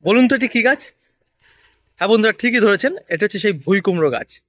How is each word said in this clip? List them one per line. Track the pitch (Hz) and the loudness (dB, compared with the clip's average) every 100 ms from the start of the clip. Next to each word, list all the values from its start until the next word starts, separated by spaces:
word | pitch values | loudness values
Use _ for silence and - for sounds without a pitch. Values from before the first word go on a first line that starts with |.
| 156 | 2
বলুন | 226 254 | 2 2
তো | 269 | 0
এটি | 254 | -2
কি | 240 | -2
গাছ? | 233 294 - _ _ _ _ _ _ _ _ _ _ _ | -2 -2 -8 _ _ _ _ _ _ _ _ _ _ _
হ্যাঁ | 185 | 0
বন্ধুরা, | 220 214 208 | 2 2 0
ঠিকই | 240 240 | -2 2
ধরেছেন, | 214 196 262 370 _ | 2 2 -2 -4 _
এটা | 165 208 | -4 -4
হচ্ছে | 196 | -2
সেই | 208 165 | -4 -4
ভুঁই | 131 196 | -2 -2
কুমড়ো | 196 180 156 | 0 0 -2
গাছ। | 117 - - | -2 -10 -20